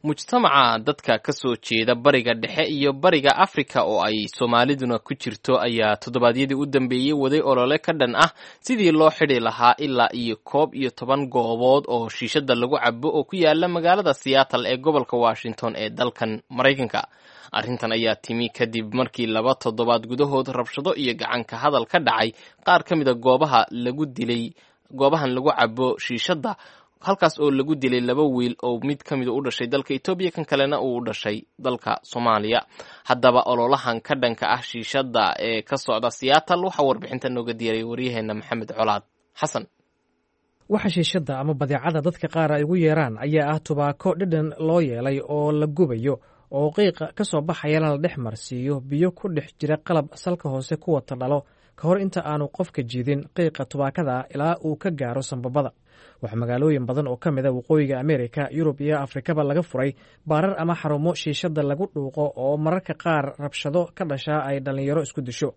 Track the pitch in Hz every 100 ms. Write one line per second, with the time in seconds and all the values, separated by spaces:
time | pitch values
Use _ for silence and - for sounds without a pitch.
0 | 151 147 - 247 202 139 123 113 113 143
1 | - 113 - 143 131 117 - 113 113 120
2 | 127 135 120 117 110 - 156 147 143 135
3 | 180 165 139 - 190 - 139 131 90 104
4 | 95 110 101 - 120 120 123 139 127 117
5 | - 139 - 110 - 131 120 117 107 104
6 | - 120 120 120 135 135 143 135 127 127
7 | 135 151 135 151 139 127 123 151 - 165
8 | 127 113 160 - - - - 247 185 156
9 | 156 156 151 127 113 - 120 - 147 127
10 | 120 123 117 107 - 139 151 - 127 -
11 | 120 139 135 131 117 117 127 139 143 120
12 | 113 - 117 151 135 120 123 143 120 120
13 | 147 160 139 196 156 156 175 175 165 190
14 | 180 139 131 135 131 120 113 127 143 147
15 | 123 123 117 110 117 110 117 - 107 113
16 | 120 - 113 107 _ 123 135 135 123 -
17 | - _ - - - - 110 123 113 113
18 | 113 107 - 117 120 - 117 113 107 120
19 | 123 - 113 110 117 131 127 110 117 117
20 | 113 123 143 135 131 123 120 - 151 165
21 | 135 113 113 123 113 113 139 139 113 175
22 | 127 110 113 - - _ - 175 - 165
23 | 135 120 127 127 156 123 101 120 120 135
24 | 151 120 117 120 117 - _ _ _ 131
25 | 139 160 139 127 139 147 120 113 131 -
26 | - 120 - 170 214 202 - - _ _
27 | - 196 165 - 147 135 135 151 131 123
28 | 123 127 151 127 123 120 123 120 135 143
29 | - 139 127 120 135 - 120 139 135 135
30 | - 185 180 170 156 143 139 147 135 123
31 | 120 107 110 107 - _ 131 123 - 113
32 | - 123 120 107 107 117 - - - -
33 | - 123 127 123 - 123 120 135 127 117
34 | - 143 123 113 95 123 - 120 110 135
35 | 135 117 98 - 110 113 - 139 - 113
36 | 120 - 131 147 - 175 185 - 139 127
37 | - 127 131 123 117 113 117 113 113 117
38 | 127 117 110 107 - 117 110 - 113 101
39 | _ _ _ - 156 123 - _ _ _
40 | _ _ _ _ _ _ _ 208 208 175
41 | 160 185 143 131 143 143 139 139 156 160
42 | 151 - 160 - 156 147 147 180 160 156
43 | 139 110 139 156 147 156 - 147 143 143
44 | 190 165 190 160 156 147 160 170 151 117
45 | 131 139 - 147 147 151 151 147 170 117
46 | 127 135 _ _ _ 139 151 151 202 -
47 | 156 - 208 - 160 165 147 156 156 143
48 | 165 143 117 110 - 123 131 139 131 143
49 | 180 180 202 156 139 _ 147 151 - 165
50 | 147 - - 175 147 135 131 156 - 147
51 | - 127 127 143 - _ _ - 156 185
52 | 196 185 - 151 143 - 180 - 123 123
53 | 123 143 143 - 165 156 - 139 139 135
54 | 151 127 127 139 151 170 160 151 202 156
55 | 127 123 135 131 123 135 131 _ _ _
56 | - _ 113 110 120 123 151 147 123 131
57 | 143 123 175 139 135 127 - 156 139 135
58 | 139 147 117 147 143 147 156 143 143 151
59 | 139 139 123 156 143 147 170 127 135 -
60 | _ _ - 151 190 190 165 170 156 147
61 | 160 170 - 143 180 156 143 139 135 -
62 | 135 143 147 - 131 147 156 180 - 156
63 | 170 156 139 - 143 - 147 165 170 -
64 | 175 139 151 151 139 139 135 135 139 151
65 | 147 - 127 117 143